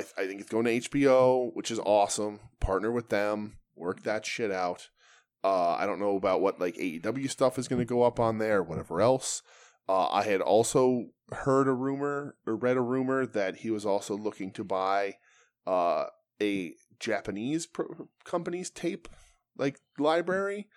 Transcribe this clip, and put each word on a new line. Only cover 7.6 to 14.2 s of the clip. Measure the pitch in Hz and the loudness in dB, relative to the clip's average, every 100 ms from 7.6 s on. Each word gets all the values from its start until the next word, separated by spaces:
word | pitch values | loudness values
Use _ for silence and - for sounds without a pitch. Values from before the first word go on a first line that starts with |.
| 123 | -2
gonna | 123 120 | -2 0
go | 123 | 2
up | 120 117 | 2 4
on | 113 110 | 0 0
there, | 110 101 | 2 2
whatever | 85 80 - 85 | 0 -6 -4 2
else. | 113 131 - - - - - _ - | 4 2 0 -8 -12 -20 -20 _ -2
Uh, | 95 87 | 0 2
I | 98 | 2
had | 104 98 | 2 2
also | 78 104 117 143 127 123 104 _ - | 4 4 4 4 4 2 -2 _ -14
heard | - - 135 135 | -6 2 4 4
a | |
rumor | 127 135 139 143 143 143 - - | 2 -2 -2 -4 -4 -8 -10 -4
or | 110 | -2
read | 123 127 | 2 2
a | |
rumor | 120 131 131 135 127 | 2 0 0 0 0
that | 107 95 90 | 0 -2 -2
he | 113 | -4
was | 110 104 | -2 0
also | 101 - | 0 0
looking | 104 | -4